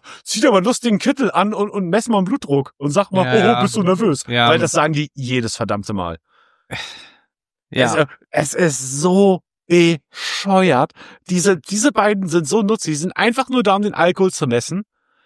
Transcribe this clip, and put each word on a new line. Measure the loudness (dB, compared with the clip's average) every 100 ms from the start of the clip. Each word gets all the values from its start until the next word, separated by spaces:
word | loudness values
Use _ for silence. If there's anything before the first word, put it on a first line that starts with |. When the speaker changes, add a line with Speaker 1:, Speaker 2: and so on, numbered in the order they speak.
| -2 -18
Speaker 1:
zieh | -10 0
dir | 2
mal | 4
einen | 2
lustigen | 0 0 0
Kittel | 0 0 0
an | 0 0
und, | -2 -4
und | -4 -2
mess | -2 0
mal | 0
einen | 0
Blutdruck | -2 0 -2 -2 -6
und | -2
sag | -2 0
mal, | 0 2 2
Speaker 2:
Ja. | 2
Speaker 1:
oh, | 2
oh, |
bist | 0 0
du |
nervös?“ | 0 2 0 0 -2
Speaker 2:
Ja, | 2 4
Speaker 1:
Weil |
Speaker 2:
man | 4
Speaker 1:
das | 2
sagen | 0 0
die | 0 -4
jedes | -8 -4 -2 -2 -4
verdammte | -4 -4 -4
Mal. | -6 -6 -8 _ _ _ _ _ -14 -14 -18 -20 _ _ _ _ _ _
Speaker 2:
Ja. | -2 0
Speaker 1:
Es, |
äh, | 0 -2 -6 _
es | -4 -4
ist | 0 -2 -2 -8 -4
so | 0 4 4 2 -4 _ 0
bescheuert. | 4 4 2 -6 -12 -8 -6 0 2 4 4 0 _ -20 -20 -4
Diese, | 0 2 0
diese | -2 -2 0
beiden | 2 2 0 0
sind | -2 0
so | 0
nutzig, | 0 -2 -4
die | -4
sind | -4 -2
einfach | -2 -2 -2
nur | 0
da, | 2 2
um |
den | 0
Alkohol | 0 0 2 0
zu | 0 -2
messen. | -2 -2 -8 -10 _ _ _